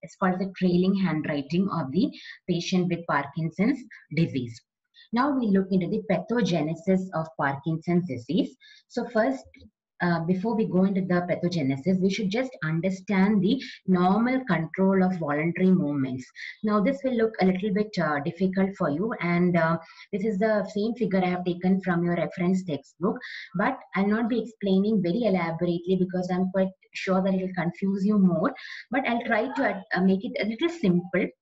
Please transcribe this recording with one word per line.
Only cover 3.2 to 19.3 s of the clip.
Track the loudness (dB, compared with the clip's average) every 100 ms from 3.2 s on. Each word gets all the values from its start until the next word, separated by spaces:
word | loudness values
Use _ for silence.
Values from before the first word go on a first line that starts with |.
| -2 -4 -6 0 0 0 -6 -20 -8
disease. | -2 0 0 -6 -10 _ _ _ _ -6
Now | -2 0
we | 0 2
look | 2 4
into | 0 0
the | -4 -2
pathogenesis | -2 0 0 0 0 0 -4 0 0 0
of | -6 -6 -2
Parkinson's | -2 -2 -4 -4 2 0 0
disease. | -6 -2 -2 -2 -6 -20 -20 _
So | -8 -4
first, | 0 0 0 -8 -20 -20 _ _ _
uh, | 0 0
before | 0 0 0 0
we |
go | 2 2
into | 2 2
the | 0 0 0
pathogenesis, | -2 -2 0 0 0 0 2
we | 2
should | 0 -2
just | -2 -4 -4
understand | -4 0 -2 -4 -2 2 4 4
the | 2 0 -4 -14 0
normal | 4 4 4 2 0 0
control | -2 -2 0 2 4
of | 2 0
voluntary | -2 -2 -2 2 4
movements. | 4 2 0 -2 -4 -10 -18 -18 -6
Now, | 0 2
this | 2 0
will | -2 0
look | 0 2
a |
little | 2 2 0
bit, | 0 -2 -2
uh, | -2 -2
difficult | -4 -2 -2 0 -2 0
for | -2
you, | 0 -2 -4
and, | 0